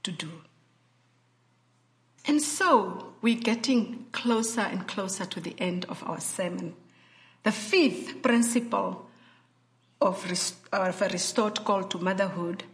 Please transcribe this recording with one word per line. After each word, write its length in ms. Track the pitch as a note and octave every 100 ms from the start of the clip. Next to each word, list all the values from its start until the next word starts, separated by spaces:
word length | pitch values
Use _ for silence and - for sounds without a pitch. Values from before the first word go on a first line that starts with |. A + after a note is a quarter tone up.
to 80 | -
do. 180 | E3 D#3+ E3 D#3 _ _ _ _ _ _ _ _ _ _ _ _ _ _ _ _ _ -
And 160 | D4
so 720 | - - F#4 B3+ F#3 F3+ - -
we're 180 | A#3 A#3
getting 680 | A#3 A#3 - B3 F#3+ - -
closer 500 | - A#3+ A3+ A3+ -
and 260 | G3 F#3 F3+
closer 380 | - F#3+ - F#3
to 140 | -
the 160 | E3 -
end 280 | F3+ F3+ -
of 180 | F3
our 160 | - E3+
sermon. 560 | - - F3 F#3 E3+ - _ _ _ - - _
The 80 | G#3+
fifth 720 | G#3 - F#4 D4 - - -
principle 840 | - A#3 A#3 A#3+ A#3 G3+ F#3+ F#3 - - - _ _ _ _ _ _ _
of 260 | A#3+ F#3 F#3
rest-, 400 | F3+ - - -
of 300 | G3+ F#3 F3+
a 80 | F#3+
restored 540 | F3+ - - G#3+ G#3
call 200 | - G3 F#3+
to 120 | F3+
motherhood 680 | F3+ F#3+ F#3+ D#3+ E3+ F3+ -